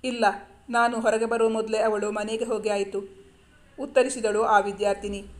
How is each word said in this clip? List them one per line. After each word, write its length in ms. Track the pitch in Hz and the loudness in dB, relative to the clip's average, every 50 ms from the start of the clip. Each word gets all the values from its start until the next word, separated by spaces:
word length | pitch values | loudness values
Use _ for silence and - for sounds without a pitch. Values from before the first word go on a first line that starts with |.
| - | -4
"ಇಲ್ಲ, 220 | 254 240 233 226 196 - - - - - - _ - | -4 -2 0 0 0 0 -2 -14 -20 -20 -20 _ -2
ನಾನು 300 | 240 233 233 233 240 226 | 2 2 2 2 2 2
ಹೊರಗೆ 260 | 226 220 214 220 226 | 2 2 2 2 0
ಬರುವ 240 | 220 233 226 226 226 | 0 2 2 2 2
ಮೊದಲೇ 280 | 220 226 220 214 220 | 2 0 -2 -2 0
ಅವಳು 340 | 220 220 220 214 202 202 214 | 0 2 2 0 0 -2 -4
ಮನೆಗೆ 340 | 214 214 208 214 226 220 233 | -4 -4 -4 -4 -4 -4 -2
ಹೋಗಿ 240 | 226 226 214 202 214 | -2 -4 -2 -2 -2
ಆಯ್ತು," 300 | 202 202 196 196 - 196 196 - - - - - _ _ _ _ _ _ - - - - | 0 0 -2 -4 -4 -8 -8 -8 -18 -20 -20 -20 _ _ _ _ _ _ -20 -20 -12 -12
ಉತ್ತರಿಸಿದಳು 600 | 269 277 - 269 247 277 - 254 214 - 196 214 | -12 2 4 4 4 4 0 -2 -2 -2 0 0
ಆ 180 | 226 - 214 202 | 2 6 4 4
ವಿದ್ಯಾರ್ಥಿನಿ. 680 | 196 202 196 196 208 202 196 - 208 202 202 196 202 - - | 4 2 -4 -2 0 0 0 -2 -4 -8 -8 -10 -12 -16 -18